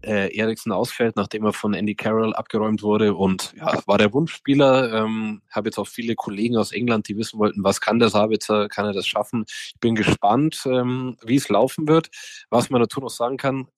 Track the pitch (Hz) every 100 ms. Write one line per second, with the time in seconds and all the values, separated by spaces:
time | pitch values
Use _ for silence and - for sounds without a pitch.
0 | - 107 98 107 110 113 - 92 120 -
1 | 117 110 101 107 107 98 107 101 104 101
2 | 113 110 110 107 - 110 107 107 104 104
3 | 107 90 95 92 - - - - - 101
4 | 107 135 165 - - 139 139 131 127 110
5 | 110 110 110 104 _ - 107 107 101 -
6 | 117 113 - 98 117 117 101 104 120 113
7 | - 107 110 110 107 104 95 98 - 113
8 | 117 104 110 110 - 107 101 - 104 98
9 | 90 107 104 120 107 - - - 117 113
10 | 101 110 101 113 156 - 139 127 127 127
11 | 127 123 113 135 - 101 127 - 151 160
12 | 160 - - - - 117 117 131 117 -
13 | 131 - 120 131 139 135 127